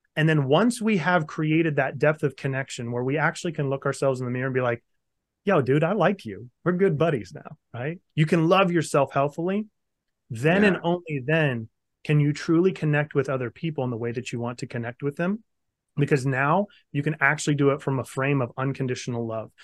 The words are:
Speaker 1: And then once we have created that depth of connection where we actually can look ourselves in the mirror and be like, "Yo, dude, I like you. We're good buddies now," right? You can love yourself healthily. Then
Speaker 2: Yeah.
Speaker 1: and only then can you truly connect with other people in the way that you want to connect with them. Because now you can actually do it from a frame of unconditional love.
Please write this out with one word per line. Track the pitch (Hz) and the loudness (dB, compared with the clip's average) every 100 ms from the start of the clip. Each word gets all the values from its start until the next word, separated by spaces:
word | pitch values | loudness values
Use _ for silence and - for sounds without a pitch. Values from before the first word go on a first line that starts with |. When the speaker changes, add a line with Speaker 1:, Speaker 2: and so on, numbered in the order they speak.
| _ - | _ 0
Speaker 1:
And | 156 | 2
then | 156 131 | 2 4
once | 151 233 233 | 4 4 2
we | 214 202 | 0 0
have | 160 180 156 | 2 0 0
created | - 156 156 165 143 | -4 0 2 2 0
that | 131 131 | -2 2
depth | 147 156 | 2 2
of | 147 - | -2 -4
connection | 139 131 135 - 117 | -6 -4 -6 -8 -6
where | 120 | -4
we | 127 147 | -2 0
actually | 151 165 180 | 0 -2 -6
can | 156 139 | -4 -2
look | 139 143 | -2 -2
ourselves | 135 139 131 | 0 0 0
in | 127 | -2
the | |
mirror | 123 135 | -4 -2
and | 127 | 0
be | |
like, | 123 120 _ _ _ _ _ _ | 0 -2 _ _ _ _ _ _
"Yo, | 196 185 | 0 2
dude, | 123 143 | 4 2
I | 160 | 2
like | 220 165 196 117 | 2 2 0 -6
you. | 92 120 _ | -12 -14 _
We're | 165 | -2
good | 175 190 147 | 2 2 2
buddies | 160 139 98 - | 0 0 -4 -14
now," | - - _ | -18 -20 _
right? | 117 131 175 _ - | -10 -8 -8 _ -2
You | 156 | 2
can | 170 165 | 4 6
love | 185 190 | 6 4
yourself | 170 - 151 135 | 2 2 2 2
healthily. | 147 143 147 170 196 214 _ _ _ _ _ - | 2 -2 -2 -4 -4 -6 _ _ _ _ _ -14
Then | 113 147 185 | -2 2 4
Speaker 2:
Yeah. | 208 | 4
Speaker 1:
and | 180 | 2
only | 170 175 175 147 123 | 0 -2 -4 -6 -2
then | 160 147 120 110 _ _ _ - | 0 2 -2 -6 _ _ _ 0
can | 151 | 2
you | 147 | 2
truly | 147 - 165 185 | 0 0 2 2
connect | 160 156 147 147 | 0 0 0 0
with | 143 135 | -2 -2
other | 135 123 | -2 -4
people | - 165 156 | -6 -8 -4
in | 127 | -4
the | 117 | -4
way | 120 | -6
that | 120 117 | -6 -8
you | 120 | -6
want | 120 123 | -6 -8
to | 123 | -8
connect | 120 117 123 | -8 -8 -6
with | 143 143 | -6 -4
them. | 175 214 _ _ _ _ _ - | -4 -4 _ _ _ _ _ -2
Because | 143 147 131 | 2 2 2
now | 131 143 175 208 _ _ | 0 2 2 0 _ _
you | 143 | -4
can | 147 156 | -4 0
actually | 139 151 - 143 | 0 2 0 2
do | 139 | 4
it | 139 | 2
from | - 135 | 0 -2
a | |
frame | 113 - 135 143 | -2 -2 0 0
of | 120 - | 0 -4
unconditional | 135 131 131 123 - 120 117 | -4 -2 -4 -4 -6 -6 -4
love. | 110 110 _ | -6 -10 _